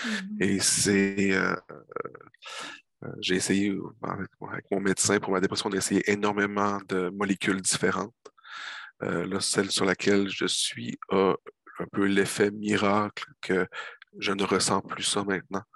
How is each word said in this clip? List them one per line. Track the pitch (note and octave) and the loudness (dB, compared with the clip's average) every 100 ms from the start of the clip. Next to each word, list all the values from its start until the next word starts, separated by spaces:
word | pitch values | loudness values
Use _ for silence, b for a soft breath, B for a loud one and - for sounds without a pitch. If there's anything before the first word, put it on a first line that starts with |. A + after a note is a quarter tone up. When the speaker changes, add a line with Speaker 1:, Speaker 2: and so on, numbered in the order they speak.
| A#3 | -4
Speaker 1:
Mhm. | G#3+ F#3+ G#3+ | -4 -6 -2
Speaker 2:
Et | F#3 G2 | 0 2
c'est, | - - G2 G2 G2 G2 G2 | 2 2 4 4 2 2 2
euh, | F#2+ F#2 F2 - D2+ - - - - - _ B B B B _ _ | 2 0 -2 -8 -18 -12 -10 -10 -12 -20 _ B B B B _ _
euh, | - - | -12 -6
j'ai | G2+ F#2 | -2 0
essayé, | - G2 G2+ F#2+ - - | 2 2 2 -2 -8 -10
avec, | F#2+ F#2+ F#2 _ G2+ | -8 -6 -8 _ -10
avec | F#2 - | -10 -4
mon | G2 | 0
médecin | G2 F#2+ - G2+ | 0 2 2 2
pour | - | 2
ma | F#2+ | 0
dépression, | F#2+ G2 G#2+ | 0 -2 -2
d'essayer | G2 - G2 - | -2 2 2 2
énormément | G2+ G#2 G#2 G2+ G2+ G2+ G2+ F#2+ | 2 2 2 0 2 0 0 -4
de | F#2+ F2+ | -2 -2
molécules | G2 G2+ F#2+ - F#2+ | -2 0 0 0 0
différentes. | F#2 - F#2+ F#2+ F#2 _ - _ B B B B B _ | 0 0 0 0 -4 _ -20 _ B B B B B _
Euh, | - F2 F#2 | -4 -2 -2
là, | G2 | -2
celle | - - G2 | 0 0 2
sur | - G2 | 2 2
laquelle | F#2 - G2+ G2 | 4 4 4 2
je | - F#2+ | 0 -2
suis | - - - A#2 - - | 0 -2 -4 -8 -10 0
a | G2 F#2+ - - _ - - | 4 4 2 -4 _ -20 -12
un | F2 | -6
peu | - G2 | 0 2
l'effet | G2 F#2+ - G#2 | 4 2 2 2
miracle | G#2+ G#2 G#2 G#2 G#2 G#2 - - - | 2 0 2 4 2 0 -6 -12 -12
que | - F#2 F2+ B B B - G#2 | 0 0 0 B B B -20 -8
je | - | -4
ne | G2 | 0
ressens | F#2+ F#2+ - G2 | 2 2 2 0
plus | - - | -2 -4
ça | - G#2 | -2 0
maintenant. | G2+ F#2+ - F#2+ - | 0 -2 -2 -8 -8